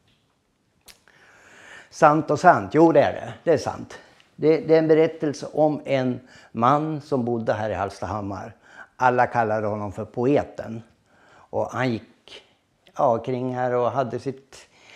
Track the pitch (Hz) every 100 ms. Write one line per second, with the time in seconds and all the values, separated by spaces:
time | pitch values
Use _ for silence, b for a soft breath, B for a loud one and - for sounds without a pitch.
0 | _ _ _ _ _ _ _ _ _ -
1 | _ B B B B B B B B -
2 | 156 156 151 151 180 139 98 143 165 147
3 | 104 - 120 - - 143 - - 117 -
4 | b b b - 147 160 156 160 156 156
5 | 160 160 156 135 143 - 156 147 - 135
6 | 127 120 - B B 113 120 147 156 151
7 | - 135 117 117 117 110 110 92 98 -
8 | 92 107 101 98 101 - B B B -
9 | 127 123 120 123 113 107 107 104 104 95
10 | 104 - 123 143 90 - - 113 - _
11 | _ b b b b 107 107 110 127 110
12 | - _ - - _ _ _ _ _ -
13 | 143 113 131 127 127 127 127 123 120 123
14 | 127 120 139 127 _ - - B B